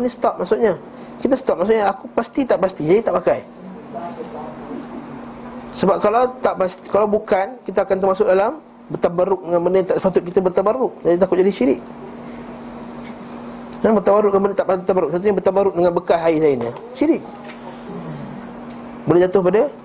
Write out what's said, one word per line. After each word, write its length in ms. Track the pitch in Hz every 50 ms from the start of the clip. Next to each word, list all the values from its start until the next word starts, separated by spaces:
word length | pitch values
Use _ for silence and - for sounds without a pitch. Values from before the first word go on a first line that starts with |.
| 240
ni 40 | 247 240
stop 240 | - - 233 - -
maksudnya. 400 | 180 180 220 233 240 214 175 147 - - - - - - - -
Kita 160 | - 247 269
stop 320 | 247 - - 196 156 175
maksudnya 240 | 208 226 220 208 196
aku 160 | 196 - - 247 -
pasti 320 | - 226 - - - 277
tak 160 | 240 208 185
pasti, 240 | 180 185 185 - 147
jadi 160 | 151 180 214
tak 160 | 226 - 180 170 175
pakai. 160 | 180 147 131 - - - - - - - - - - - 226 226 233 - - 233 - - - - - - - - - - - - - - - - - - - - - - - - - - - - - -
Sebab 240 | - - 185 196 170
kalau 320 | - 208 208 233 254 247 254 - -
tak 160 | 208 180 -
pasti, 240 | 190 180 - - - - -
kalau 160 | 202 214 208
bukan, 480 | 202 214 214 - 214 185 190 220 262 247 -
kita 160 | - 190 208
akan 160 | 196 185 196 190
termasuk 320 | 185 196 190 185 214 -
dalam 320 | 185 190 196 226 302 311 - - - - - -
bertabarruk 540 | 156 156 - 175 170 170 180 196 190 185 -
dengan 160 | 160 175 175
benda 180 | 170 180 185 190 180
yang 60 | 180
tak 60 | 175 165
sepatut 240 | - 190 175 202 -
kita 160 | 175 175 202
bertabarruk. 540 | 190 185 180 - 190 202 226 262 254 196 - - -
Jadi 120 | - 170 175
takut 180 | 190 185 - 175
jadi 120 | 185 196
syirik. 300 | 190 - 240 190 131 - - - - - - - - - - - - - - - - - - - - - - - - - - - - - - - - - - - - - - - - - -
Dan 100 | 202 220 208
bertabarruk 320 | 185 202 196 208 208 202
dengan 120 | 196 196 196 202
benda 80 | 196
tak 120 | 190 180 -
patut 140 | 190 185 180 185
bertabarruk. 220 | 196 180 170 139
Contohnya 240 | 156 175 185 214 202
bertabarruk 380 | 190 - 202 185 190 202 196 180
dengan 160 | 170 175 180
bekas 280 | 170 170 170 - 190 170 165
air 160 | 165 165 156
saya 140 | 160 151 139
ni, 140 | 123 117 117 120 - - - -
syirik. 280 | - 285 302 311 190 - - - - - - - - - - - - - - - - - 80 78 73 - 67 - - - - - - - - - - - - - - - -
Boleh 120 | 156 175 180 180
jatuh 140 | 185 202 180
pada 180 | 180 180 214 277 285 - - -